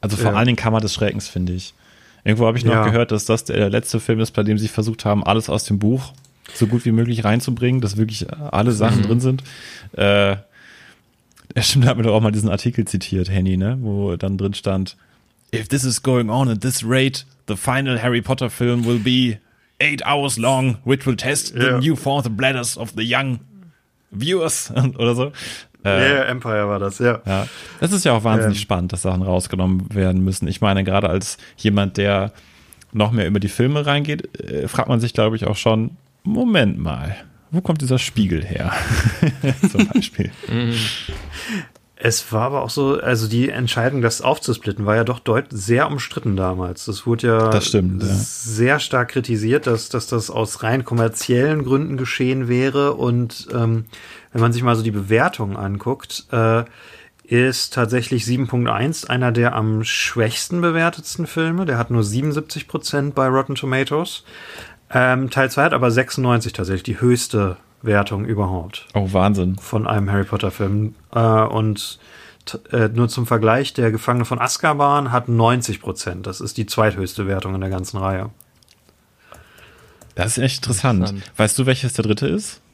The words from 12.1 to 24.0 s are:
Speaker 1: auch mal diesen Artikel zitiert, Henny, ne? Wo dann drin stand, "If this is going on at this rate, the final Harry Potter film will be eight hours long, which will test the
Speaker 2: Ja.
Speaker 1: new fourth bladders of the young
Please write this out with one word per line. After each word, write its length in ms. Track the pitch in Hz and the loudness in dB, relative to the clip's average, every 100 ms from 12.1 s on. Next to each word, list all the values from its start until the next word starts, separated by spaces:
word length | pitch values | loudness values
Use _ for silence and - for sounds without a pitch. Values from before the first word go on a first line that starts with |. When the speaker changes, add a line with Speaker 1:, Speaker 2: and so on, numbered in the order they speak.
Speaker 1:
auch 60 | 110 | 4
mal 120 | 110 | 4
diesen 160 | 107 104 | 2 0
Artikel 360 | 95 - 120 110 | 0 -2 -2 -2
zitiert, 440 | 95 - 95 92 | -2 -2 -2 0
Henny, 260 | 95 92 92 | 0 2 2
ne? 220 | 98 131 | 0 -2
Wo 360 | 117 101 101 87 | -2 -2 -2 -2
dann 200 | 95 95 | -2 -2
drin 180 | 98 | -2
stand, 420 | 101 - 95 95 - _ _ _ _ _ | -2 -2 -2 -4 -8 _ _ _ _ _
"If 140 | 113 110 | -8 -2
this 160 | 139 | -2
is 180 | 127 117 | 0 -2
going 260 | - 127 113 | 0 2 2
on 200 | 120 131 | 0 0
at 120 | 110 | 0
this 200 | 127 127 | -2 -4
rate, 380 | 113 127 135 131 - _ - | 0 2 2 -2 -14 _ -8
the 80 | |
final 480 | 101 - 127 139 123 | -6 -2 -2 0 0
Harry 180 | 120 120 | 0 0
Potter 300 | - 131 123 | 0 -2 -2
film 340 | - 120 120 | -2 0 0
will 140 | 117 120 | 2 0
be 400 | 107 127 127 107 _ _ _ _ | 2 2 2 -2 _ _ _ _
eight 260 | 147 147 | -2 -2
hours 320 | - 147 139 113 | -2 0 0 0
long, 420 | 113 131 131 113 | 2 2 2 0
which 220 | - 139 139 | 0 0 2
will 100 | 113 | -2
test 380 | 127 139 - | -2 -4 -4
the 120 | - 127 | 0 2
Speaker 2:
Ja. 120 | 127 | 2
Speaker 1:
new 160 | 139 147 | 2 0
fourth 400 | - 143 120 107 | 0 -2 -2 0
bladders 400 | 131 131 120 - | 0 0 -4 -6
of 160 | 110 104 | -8 -4
the 80 | 113 | -2
young 300 | 123 135 120 - - - _ _ _ | 0 0 -4 -8 -20 -20 _ _ _